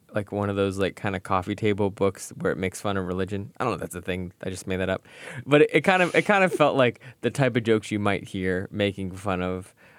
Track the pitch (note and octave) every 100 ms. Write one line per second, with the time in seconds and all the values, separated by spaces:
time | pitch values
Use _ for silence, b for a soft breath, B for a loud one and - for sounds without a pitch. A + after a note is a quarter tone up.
0 | _ B2+ - G2+ G2+ G2+ G2 F#2+ F#2 -
1 | G#2+ F#2+ - F#2+ F#2 G2+ G#2+ G2+ G2+ G2
2 | G2 - - - F2+ D2 F#2 - G#2 G2
3 | F2+ F#2 F#2 G2+ G2+ - B2 F#2 F2+ F2
4 | F#2 F2+ F2+ - F#2+ F#2 - F#2 F#2 -
5 | _ B B B2 B2+ D3 D3+ D#3+ E3+ F#3
6 | F3 - - G3+ F#3 G3 D3 C3+ B2 -
7 | B2+ B A#2+ - B2+ A#2+ A2+ A2 - G#2
8 | G2+ G2 - G2 F#2 F2+ G2+ G#2 G2+ G2
9 | F#2+ F#2 G2+ F2+ F2+ F#2 F2+ _ b